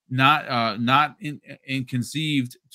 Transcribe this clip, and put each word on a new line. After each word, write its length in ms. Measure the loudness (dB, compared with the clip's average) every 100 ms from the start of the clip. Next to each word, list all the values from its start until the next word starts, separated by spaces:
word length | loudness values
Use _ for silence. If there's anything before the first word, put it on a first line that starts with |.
| -6
not, 400 | 2 4 4 0
uh, 260 | -2 0 0
not 380 | 2 4 2 -4
in, 180 | -10 -10 -16 -18 -8
in 200 | -6 -4
conceived 720 | -4 -4 -4 -2 -2 -2 -10 _